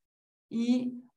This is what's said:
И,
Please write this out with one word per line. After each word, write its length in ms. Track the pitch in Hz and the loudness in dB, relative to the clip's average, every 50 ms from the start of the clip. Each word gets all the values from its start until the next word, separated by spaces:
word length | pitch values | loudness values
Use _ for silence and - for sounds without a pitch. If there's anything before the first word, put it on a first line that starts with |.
| _ _ _ _ _ _ _ _ _ - | _ _ _ _ _ _ _ _ _ -6
И, 420 | - 226 233 240 247 254 247 247 - - - - _ | -4 0 2 2 2 2 2 -2 -6 -8 -12 -18 _